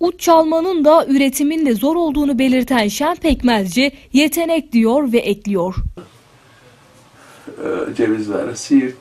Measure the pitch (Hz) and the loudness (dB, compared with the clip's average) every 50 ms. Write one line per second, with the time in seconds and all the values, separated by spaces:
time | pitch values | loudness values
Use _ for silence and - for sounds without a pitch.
0 | 330 359 359 - - 339 330 320 320 320 320 330 330 381 370 320 277 302 320 330 | -2 -2 -2 -2 2 4 4 4 4 2 0 -2 -2 -2 -2 2 4 6 4 4
1 | - - 269 269 277 269 262 - 294 294 320 320 302 269 226 196 262 294 330 349 | 4 2 2 2 2 0 0 -2 -2 -2 0 0 0 0 0 0 0 0 0 0
2 | 339 302 262 294 294 277 269 226 269 262 262 254 247 - 262 233 208 208 208 - | -2 -2 -2 -2 -2 -2 0 0 0 2 2 0 0 0 0 0 0 -2 -2 -2
3 | 285 320 349 330 - 320 262 - 247 247 226 208 190 180 165 247 269 285 - - | -2 -2 -2 -2 0 0 0 2 2 0 0 0 -2 -2 -2 0 -2 -2 -4 -8
4 | - - - 269 311 294 - 339 339 330 330 311 - - 233 233 226 220 247 302 | -14 -2 0 2 2 2 0 -2 -2 0 0 -2 -2 0 0 2 2 4 2 0
5 | 294 240 226 233 - 208 196 202 - 202 196 180 170 185 185 - - - - 180 | 0 2 0 0 0 0 -4 -4 -4 -4 -2 -2 -2 -2 -4 -6 -6 -6 -8 -12
6 | - - - - _ _ _ _ _ _ _ - _ - - _ _ _ _ - | -20 -20 -20 -20 _ _ _ _ _ _ _ -20 _ -20 -20 _ _ _ _ -20
7 | _ _ _ - - - - - - - - - - - - - - - - - | _ _ _ -20 -20 -20 -20 -20 -20 -20 -16 -10 -8 -6 -6 -6 -6 -8 -2 -2
8 | 117 107 110 107 107 104 98 - - 120 120 - - - 143 135 127 127 127 - | 0 0 0 -2 -4 -6 -6 -6 -6 -6 -10 -10 -2 2 2 2 2 2 -8 -8